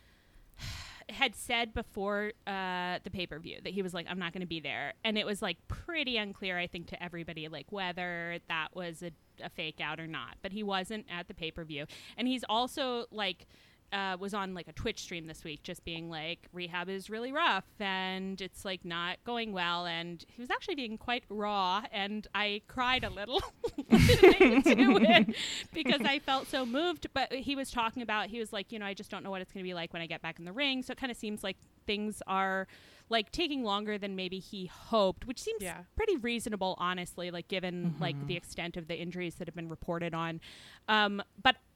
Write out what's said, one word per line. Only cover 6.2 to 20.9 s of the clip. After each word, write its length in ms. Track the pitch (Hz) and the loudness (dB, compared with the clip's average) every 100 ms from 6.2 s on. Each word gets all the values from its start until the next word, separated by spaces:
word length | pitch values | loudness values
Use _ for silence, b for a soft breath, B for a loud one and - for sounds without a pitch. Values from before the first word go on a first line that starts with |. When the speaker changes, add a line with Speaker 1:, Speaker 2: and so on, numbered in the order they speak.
| 208 196 196 180 | -4 -6 -6 -4
Speaker 1:
I 80 | 175 | -4
think, 200 | 180 165 | -6 -12
to 140 | - | -10
everybody, 460 | 175 170 165 160 156 | -10 -8 -8 -10 -10
like, 220 | 160 - | -10 -10
whether 680 | 202 185 175 180 170 170 170 - | -6 -4 -4 -6 -6 -6 -8 -4
that 260 | 165 156 | -4 -4
was 280 | - 175 160 | -6 -8 -8
a, 80 | 175 156 _ - | -10 -12 _ -14
a 80 | 127 | -12
fake 300 | - 160 - | -8 -8 -4
out 180 | 151 156 | -6 -6
or 60 | 165 | -6
not. 300 | 156 117 - | -8 -8 -10
But 100 | 196 | -8
he 100 | 196 | -4
wasn't 440 | 208 190 185 220 - | -2 -2 -2 -6 -8
at 180 | 175 175 | -10 -10
the 60 | |
pay-per-view. 520 | 180 165 170 160 147 151 B B - | -8 -8 -6 -8 -8 -8 B B -4
And 100 | 240 | -2
he's 180 | 254 226 | -2 0
also, 560 | 214 247 - 262 240 233 | 0 0 -2 -2 -2 -6
like, 360 | 214 196 180 - B B B _ | -4 -4 -4 -12 B B B _
uh, 240 | 202 196 185 | -4 -2 -4
was 160 | 196 | -4
on, 200 | 208 190 | -4 -4
like, 120 | 185 165 | -6 -10
a 60 | |
Twitch 260 | 156 233 208 | -6 -6 -6
stream 260 | - 175 160 | -6 -8 -10
this 180 | 151 | -12
week 180 | 170 147 | -12 -10
just 220 | - 175 | -10 -10
being 240 | - 165 165 | -10 -8 -8
like, 380 | 160 156 170 - | -8 -6 -8 -10
"Rehab 360 | 175 180 175 175 | -10 -6 -4 -4
is 200 | 190 185 | -6 -6
really 200 | 220 240 | -8 -4
rough 360 | 277 330 196 - - | 0 2 2 -2 -6
and 640 | 202 190 185 185 190 190 | -2 -2 -2 -4 -4 -6
it's, 240 | 190 - | -8 -8
like, 200 | 208 185 | -8 -6
not 340 | 175 170 175 185 | -6 -4 -4 -4
going 280 | - 240 226 | -4 -4 -2
well." 340 | 190 175 175 175 | 0 0 0 -2
And 380 | 165 170 170 - | -4 -4 -8 -12
he 80 | - | -12
was 100 | 247 | -6
actually 240 | 453 - | -4 -2
being 240 | 320 240 | -4 -4